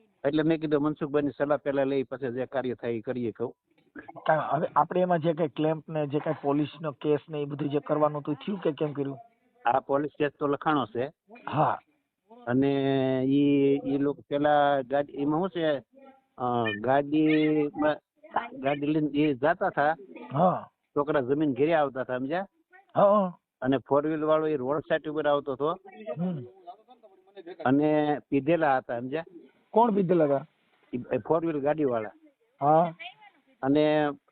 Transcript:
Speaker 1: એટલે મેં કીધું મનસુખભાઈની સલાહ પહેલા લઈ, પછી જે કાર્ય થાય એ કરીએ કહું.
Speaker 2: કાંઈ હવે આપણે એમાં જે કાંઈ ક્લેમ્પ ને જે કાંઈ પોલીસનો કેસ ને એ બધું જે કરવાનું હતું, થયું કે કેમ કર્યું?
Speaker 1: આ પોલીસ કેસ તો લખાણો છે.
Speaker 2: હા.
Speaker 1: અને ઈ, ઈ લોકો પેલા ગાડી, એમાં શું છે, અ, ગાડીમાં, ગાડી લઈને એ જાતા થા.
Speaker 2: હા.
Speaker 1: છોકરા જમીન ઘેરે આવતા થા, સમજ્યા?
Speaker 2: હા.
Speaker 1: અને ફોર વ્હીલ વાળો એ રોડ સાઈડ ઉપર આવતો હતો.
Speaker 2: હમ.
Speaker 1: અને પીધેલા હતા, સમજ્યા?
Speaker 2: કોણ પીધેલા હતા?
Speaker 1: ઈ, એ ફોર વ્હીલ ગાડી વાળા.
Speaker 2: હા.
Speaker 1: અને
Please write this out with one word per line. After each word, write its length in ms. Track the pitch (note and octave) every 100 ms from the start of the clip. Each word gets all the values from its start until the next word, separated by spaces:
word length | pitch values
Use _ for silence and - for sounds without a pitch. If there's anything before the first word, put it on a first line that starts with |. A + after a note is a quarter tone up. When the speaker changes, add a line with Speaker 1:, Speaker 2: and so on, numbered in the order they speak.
| _ _
Speaker 1:
એટલે 200 | C3+ D3+
મેં 160 | D#3 D#3+
કીધું 240 | D#3 D3
મનસુખભાઈની 480 | D3+ D3+ D3+ C#3+ C#3+ -
સલાહ 200 | C#3+ C#3+
પહેલા 260 | D3 C#3
લઈ, 200 | C3+ C#3
પછી 280 | B2+ B2+ C3
જે 140 | B2 B2+
કાર્ય 280 | C3+ B2+
થાય 200 | A2+ A#2+
એ 80 | A#2
કરીએ 300 | G#2+ B2 A#2
કહું. 220 | - A#2 - _ _ _ - - - -
Speaker 2:
કાંઈ 160 | D#3 B2+
હવે 160 | C#3 F3 -
આપણે 260 | D#3 F3+
એમાં 180 | F3+ E3+
જે 140 | D#3+
કાંઈ 160 | D#3 D#3
ક્લેમ્પ 400 | - D#3 D#3+ -
ને 180 | D#3+ D3
જે 120 | C#3+
કાંઈ 180 | E3 D3
પોલીસનો 500 | C#3 C#3+ D3 - D#3
કેસ 280 | C3+ D3+ D3 -
ને 120 | D3+
એ 40 | C#3+
બધું 240 | C#3+ D3
જે 100 | C#3+
કરવાનું 420 | - D3+ D3+ D3
હતું, 140 | C#3+ D3
થયું 240 | - G3+
કે 120 | F3
કેમ 220 | C#3 D3+
કર્યું? 240 | C#3 C#3 C#3 - _ _ _ -
Speaker 1:
આ 140 | B2+
પોલીસ 320 | - C#3 D3 -
કેસ 120 | D3 -
તો 80 | D3
લખાણો 380 | C#3 E3 D3+ A#2
છે. 260 | A#2+ C3+ - _ A3+ -
Speaker 2:
હા. 320 | B2+ D3+ - - _ _ _ _ A#3 A#3+
Speaker 1:
અને 240 | B2 C#3 C#3 C3+ C3+ C3 C3 C3
ઈ, 540 | C#3+ C#3+ C#3+ C#3 C#3 C#3
ઈ 120 | C#3
લોકો 240 | C#3+ C#3 -
પેલા 520 | C#3+ D3 D3 C#3+ C#3
ગાડી, 320 | B2 C#3 D3
એમાં 260 | C#3 C#3+ D3+
શું 100 | F#3+
છે, 280 | F3+ D#3+ C#3 - C4+ - - _ -
અ, 260 | B2 A#2+ A2 G#2
ગાડીમાં, 1160 | A2+ C3+ C#3+ D3+ D#3 D#3 D#3 D3+ D3 C#3+ D3+ D3 _ _ - - A#3+ B3+
ગાડી 280 | C#3 C#3+ C#3+
લઈને 220 | D#3 D3+
એ 240 | C#3 D3+
જાતા 360 | C3 D3 F3 F#3+
થા. 260 | - C#3+ D#3+ - - -
Speaker 2:
હા. 360 | C3+ F3+ C3+ - _ _ D3
Speaker 1:
છોકરા 260 | C#3 D3
જમીન 320 | B2 C#3+ D#3
ઘેરે 200 | B2 D3+
આવતા 300 | E3 C#3+ B2+
થા, 140 | B2 B2+
સમજ્યા? 300 | C3+ E3+ G3 _ _ - _ -
Speaker 2:
હા. 420 | G3 G#3 F#3 F3 _ _
Speaker 1:
અને 160 | B2+ C3+
ફોર 300 | - C#3+ D3+
વ્હીલ 160 | D#3+
વાળો 240 | D#3 D#3 D#3
એ 80 | D3+
રોડ 240 | B2+ D3+
સાઈડ 280 | - D#3+ D3+
ઉપર 200 | D3+ D3
આવતો 260 | C#3+ C#3+
હતો. 240 | B2+ D3 F#3 - - G#3+ -
Speaker 2:
હમ. 280 | F3+ F3+ - F#3+ F3 G3 A3 B3+ _ _ _ - E3+ E3+ D3
Speaker 1:
અને 520 | C#3 D3+ D3+ D3+ C#3+ -
પીધેલા 480 | C#3 C3+ E3 D#3 C3
હતા, 220 | - A#2+
સમજ્યા? 240 | B2+ D3+ E3 - - _ _
Speaker 2:
કોણ 240 | G#3+ A#3 G3+
પીધેલા 300 | F3 F3 D3+
હતા? 200 | C#3 D3+ _ _ _ _
Speaker 1:
ઈ, 100 | B2 A#2+
એ 60 | B2+
ફોર 280 | - D#3+ E3
વ્હીલ 140 | D3+
ગાડી 240 | C3+ D#3
વાળા. 280 | C#3+ A#2 G#2 - _ _ _ -
Speaker 2:
હા. 320 | C#3 D#3+ E3+ E3+ E4+ - - _ _ _
Speaker 1:
અને 460 | C3+ D3 D3+ D3+ D3 C#3+ _